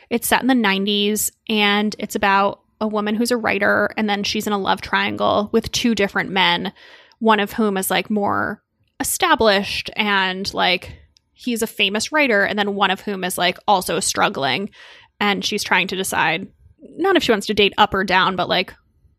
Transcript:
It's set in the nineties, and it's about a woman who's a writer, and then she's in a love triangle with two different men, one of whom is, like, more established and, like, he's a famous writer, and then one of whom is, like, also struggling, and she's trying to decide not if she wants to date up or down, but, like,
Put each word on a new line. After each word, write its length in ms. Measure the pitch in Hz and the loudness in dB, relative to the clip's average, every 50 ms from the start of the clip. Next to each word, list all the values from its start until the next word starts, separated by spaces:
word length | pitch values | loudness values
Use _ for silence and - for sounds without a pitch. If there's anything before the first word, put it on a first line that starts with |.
| - - | -8 -6
It's 180 | - 233 - - | -4 -4 0 0
set 140 | 233 - | 0 2
in 60 | 233 247 | 2 2
the 80 | 262 | 2
nineties, 760 | 247 220 196 190 196 196 208 208 202 202 208 214 208 - - - _ _ - | 2 2 2 0 0 0 0 0 0 2 0 0 0 -2 -4 -6 _ _ -2
and 480 | 220 214 208 202 202 208 208 214 - - | 0 2 2 2 2 2 0 -2 -4 -6
it's 160 | 214 - - | -8 -8 -4
about 460 | 214 214 196 196 196 202 202 - - _ _ _ - | -2 0 2 2 2 2 0 -2 -6 _ _ _ -6
a 80 | 220 220 | -4 -2
woman 260 | 214 214 208 208 220 | -2 -2 -2 -2 0
who's 160 | 214 240 233 | 0 0 0
a 80 | 247 233 | 0 0
writer, 540 | 220 208 196 196 202 208 202 202 208 - - | 0 0 0 0 2 2 2 2 0 0 -2
and 140 | - 220 208 | -2 -2 -2
then 140 | 202 202 202 | -2 -2 -2
she's 240 | - - 214 208 214 | -2 -4 -2 -2 -2
in 60 | 208 | -2
a 40 | 202 | -2
love 240 | 190 185 190 185 | 0 0 -2 -2
triangle 680 | - - - 196 196 208 208 202 202 - 95 196 208 - - | -2 -2 -2 0 0 -2 -2 0 0 2 2 2 0 0 0
with 180 | 226 - - | 0 0 0
two 220 | - - - 240 226 | -2 -2 0 0 2
different 380 | 208 202 190 - 190 170 156 | 2 0 0 0 -4 -4 -2
men, 420 | 180 190 180 170 170 170 185 190 - - - - - - - _ _ _ | 0 2 2 2 2 0 -2 -6 -8 -10 -16 -20 -20 -20 -20 _ _ _
one 200 | 233 220 220 202 | 2 2 4 4
of 140 | 202 202 - | 2 -2 -2
whom 240 | - 220 208 196 190 | 0 0 0 0 -2
is, 140 | 185 - | -2 -2
like, 180 | 190 180 190 - | -2 -2 -2 -2
more 540 | 214 208 202 - - 101 - - 208 - _ _ _ _ _ _ _ - | -2 -2 -2 0 -2 -2 -2 -4 -6 -8 _ _ _ _ _ _ _ -8
established 920 | 262 - - - 381 339 311 - 226 220 196 196 196 - - - - - - | -6 -6 -2 -2 0 2 2 4 4 4 4 4 0 -2 -6 -6 -8 -6 -6
and, 560 | - 214 208 202 190 190 185 185 185 202 - | -4 -2 0 2 2 0 0 -2 -4 -6 -6
like, 460 | - 190 185 180 175 185 - - - - - _ _ _ _ _ | -2 0 2 2 2 0 -2 -8 -18 -20 -20 _ _ _ _ _
he's 300 | _ - - 247 233 220 | _ -10 -6 -4 -2 -2
a 60 | 233 220 | -4 -4
famous 440 | - - 208 190 202 220 - - | -2 -2 -2 0 0 -2 -4 0
writer, 320 | 302 311 294 254 214 202 196 | 2 2 2 4 4 2 2
and 140 | - 208 208 | 0 0 -2
then 160 | 202 202 202 | -2 -2 0
one 160 | 196 202 185 | 0 0 0
of 120 | 185 190 | 0 -2
whom 220 | - 208 202 190 180 | -4 -6 -6 -4 -4
is, 140 | 180 - - | -6 -2 0
like, 220 | 175 180 180 - - - | 0 0 -2 -2 0 0
also 320 | 208 180 - - 170 170 | 0 2 0 -2 -4 -2
struggling, 720 | - - - 202 180 165 - - 135 135 123 165 202 214 - - - - - - - _ _ - | -2 -2 0 0 0 0 0 -2 -2 -2 -2 -2 -4 -8 -10 -16 -20 -20 -20 -20 -20 _ _ -4
and 260 | 208 208 196 185 175 | -2 0 0 -2 -2
she's 180 | - 214 202 - | -4 -4 -4 -2
trying 220 | - 202 185 175 190 | 0 0 0 0 0
to 60 | 196 | -4
decide 520 | 185 190 - - 170 151 160 156 175 196 - - _ _ - _ _ | -4 -4 -4 -2 0 0 0 -2 -2 -6 -10 -16 _ _ -20 _ _
not 360 | 277 - - - 330 392 381 | -20 -16 -8 -2 0 2 2
if 60 | 320 | 2
she 100 | - - | 2 2
wants 140 | 226 196 - | 0 0 0
to 80 | - 214 | 0 2
date 220 | 208 208 190 - - | 2 2 2 4 4
up 160 | 208 - - | 2 2 2
or 100 | 190 190 | 0 0
down, 320 | 190 180 185 180 185 190 | 2 2 2 2 2 0
but, 140 | 185 165 - | -2 -2 0
like, 240 | 175 180 190 - - - _ _ _ _ _ _ _ | 0 -2 -2 -4 -8 -18 _ _ _ _ _ _ _